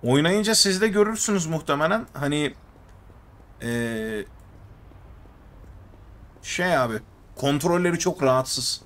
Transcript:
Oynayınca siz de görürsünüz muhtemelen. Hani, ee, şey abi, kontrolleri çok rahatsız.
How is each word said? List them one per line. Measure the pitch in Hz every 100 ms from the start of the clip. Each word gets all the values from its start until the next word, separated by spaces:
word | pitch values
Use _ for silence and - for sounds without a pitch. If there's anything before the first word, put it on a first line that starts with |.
Oynayınca | 117 139 160 202 214 220
siz | 196 185
de | 220
görürsünüz | 202 208 220 - 202 160
muhtemelen. | 160 143 143 160 214 -
Hani, | 143 143 147 147 - - - - - - - - - - -
ee, | 117 117 117 113 110 107 98 - - - - - - - - - - - - - - - - - - - - -
şey | - - 180 160
abi, | 123 110 - - - -
kontrolleri | 139 143 165 175 175 170
çok | 185 170
rahatsız. | 139 131 131 - 120 -